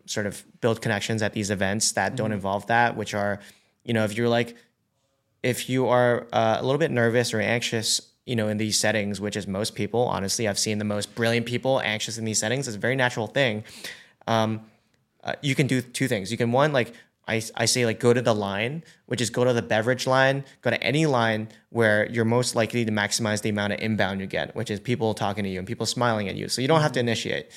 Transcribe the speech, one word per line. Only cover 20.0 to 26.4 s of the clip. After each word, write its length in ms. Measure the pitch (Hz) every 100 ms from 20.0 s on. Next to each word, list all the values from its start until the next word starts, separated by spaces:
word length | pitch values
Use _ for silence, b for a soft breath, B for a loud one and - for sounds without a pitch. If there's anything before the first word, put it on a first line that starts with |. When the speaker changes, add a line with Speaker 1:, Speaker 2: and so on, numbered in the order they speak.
| 131
Speaker 1:
line, 380 | 131 135 139 139 B
go 100 | 123
to 120 | 113
any 240 | 104 147 156
line 420 | 123 113 110 110 B _
where 380 | 117 110 107 -
you're 140 | 117
most 300 | 113 120 123 120
likely 280 | 107 120
to 60 | 110
maximize 520 | 107 101 - 110 107
the 60 | 110
amount 240 | 104 101
of 80 | 101
inbound 400 | 110 104 95 98
you 60 | 95
get, 280 | 85 71 -
which 140 | 117
is 100 | 101
people 340 | 123 120 110
talking 300 | 104 101 101
to 60 | 98
you 80 | 92
and 80 | 98
people 180 | 113 113
smiling 420 | 127 120 110 98
at 60 |
you. 140 | 101